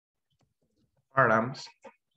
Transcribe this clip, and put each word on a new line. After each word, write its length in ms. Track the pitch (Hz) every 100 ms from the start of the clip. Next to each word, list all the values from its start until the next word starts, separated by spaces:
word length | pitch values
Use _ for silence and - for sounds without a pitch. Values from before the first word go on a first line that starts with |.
| _ _ _ _ _ _ _ _ _ _ _
params, 540 | 135 120 110 123 139 - _ - _ _